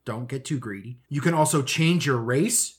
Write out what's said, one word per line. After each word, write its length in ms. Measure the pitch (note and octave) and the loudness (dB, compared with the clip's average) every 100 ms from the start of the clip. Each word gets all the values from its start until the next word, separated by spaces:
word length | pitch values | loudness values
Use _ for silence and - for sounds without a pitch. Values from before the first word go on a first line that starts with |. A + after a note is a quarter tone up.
Don't 240 | - A2+ B2 | -10 -8 -8
get 160 | C3+ | -8
too 160 | - C#3+ | -4 -6
greedy. 400 | A#2 G2 A#2 B2 - | -6 -10 -12 -16 -8
You 120 | C#3+ | -2
can 140 | E3 | 0
also 280 | D#3+ D3+ D#3 | 4 4 2
change 440 | B2+ - D#3+ F3 C#3 | 0 2 2 2 2
your 120 | B2 | 0
race, 600 | A#2 C3 G#3+ - - | 2 0 2 0 -2